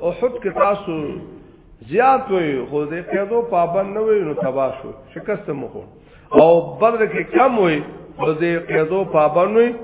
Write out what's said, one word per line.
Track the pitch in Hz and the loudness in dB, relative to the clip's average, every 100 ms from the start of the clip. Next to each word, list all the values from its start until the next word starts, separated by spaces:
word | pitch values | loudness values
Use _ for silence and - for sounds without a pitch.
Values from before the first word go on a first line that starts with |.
| 170 | -4
احد | 175 247 240 | -2 -4 -2
کې | 196 170 | -6 0
تاسو | 202 202 - 160 147 127 170 - - - - - 107 | 2 2 -4 -6 -6 -8 -14 -18 -20 -20 -20 -20 -6
زیات | 170 254 262 - | 2 4 4 2
وي، | 190 160 135 120 | 0 0 -2 -2
خو | 147 147 | -4 -4
د | 165 170 | -6 -4
قیدو | 190 196 233 233 | -4 0 -2 0
پابند | 180 170 180 196 202 | 0 2 0 -2 -2
نه | 220 | 2
وي، | 214 165 | 2 0
نو | |
تباه | 143 - 131 131 - | -2 -2 0 -2 -4
شو، | - - - | -12 -16 -16
شکست | - - 202 - | -14 -6 -6 -6
مو | 143 117 | -8 -8
خور. | 104 - - - - - | -12 -18 -20 -20 -20 0
او | - 156 170 - 123 | 6 8 6 2 0
بدر | 220 233 214 | 0 2 -2
کې | 180 165 | -2 -2
کم | - 254 240 | 2 2 4
وي، | 180 151 - - - - | 2 0 -4 -14 -18 -6
خو | 151 156 | -4 0
د | 170 170 170 | 0 -2 -2
قیدو | 156 156 190 190 | -2 0 -2 0
پابند | 165 151 156 190 214 | 2 4 4 2 4
وي | 240 233 | 2 0